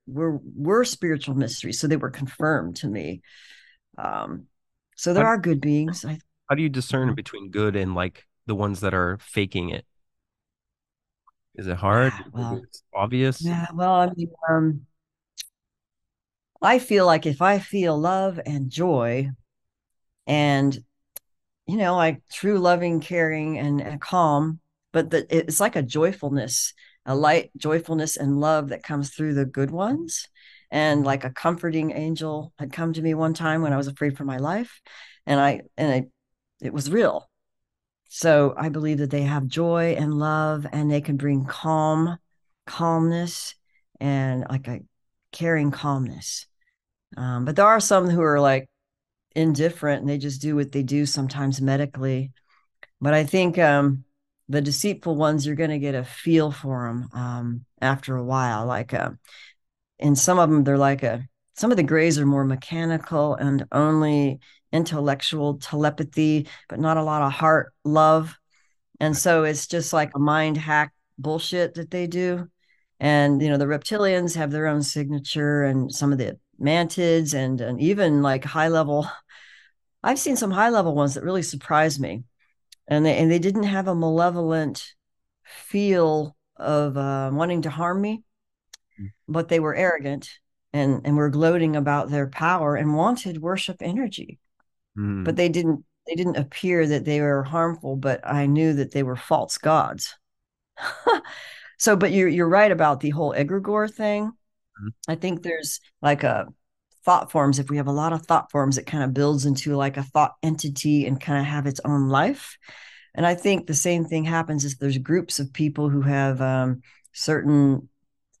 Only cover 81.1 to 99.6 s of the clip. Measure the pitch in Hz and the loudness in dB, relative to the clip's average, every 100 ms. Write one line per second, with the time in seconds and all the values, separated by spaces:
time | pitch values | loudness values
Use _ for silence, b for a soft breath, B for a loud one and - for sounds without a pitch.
81.1 | 139 175 190 160 135 - 156 160 143 92 | 0 -4 -4 -4 -8 0 2 2 0 -6
82.1 | 107 - _ _ _ _ _ - 151 156 | -8 -12 _ _ _ _ _ -2 2 4
83.1 | 127 160 170 180 208 202 196 190 170 165 | 4 4 4 2 0 0 0 -2 0 0
84.1 | 160 175 175 165 160 151 - - _ _ | 2 2 0 -2 0 -2 -6 -14 _ _
85.1 | _ _ _ - - - 202 202 185 165 | _ _ _ -20 -20 -6 0 2 4 4
86.1 | 156 147 - _ - 139 147 147 139 139 | 2 -4 -10 _ -8 0 0 0 -2 -2
87.1 | 135 135 143 175 175 156 143 170 185 208 | -2 -2 -2 -2 -2 -4 -4 -2 -2 -2
88.1 | 220 _ _ _ _ _ - _ - 101 | -6 _ _ _ _ _ -20 _ -16 -16
89.1 | - - 160 165 165 151 - 180 160 139 | -14 -6 -4 0 0 0 0 0 0 -4
90.1 | 143 - - _ _ _ 143 139 135 147 | -8 -10 -20 _ _ _ -2 0 0 2
91.1 | 147 147 139 160 175 160 151 143 143 135 | 2 2 2 2 4 2 0 0 0 0
92.1 | 147 139 - 160 180 147 139 151 151 196 | -2 -4 -2 0 0 0 0 0 2 2
93.1 | 247 190 160 165 190 - 180 - 208 240 | 0 -6 -6 -4 -4 -6 -8 -6 -4 -4
94.1 | - - - _ _ _ _ _ 104 104 | -8 -16 -18 _ _ _ _ _ -6 -4
95.1 | 98 92 123 175 160 165 147 - _ - | -2 -2 0 2 2 0 0 -4 _ -8
96.1 | 165 180 151 135 - 185 175 156 147 151 | -4 -2 -2 -6 -4 0 2 2 0 0
97.1 | 147 147 139 135 165 165 165 139 135 135 | 0 2 0 0 -2 -2 -4 -6 -4 -2
98.1 | 127 - 143 139 147 160 143 131 143 131 | -4 -2 0 2 4 2 2 -2 -2 -4
99.1 | 127 - 160 - - | -4 0 0 0 -2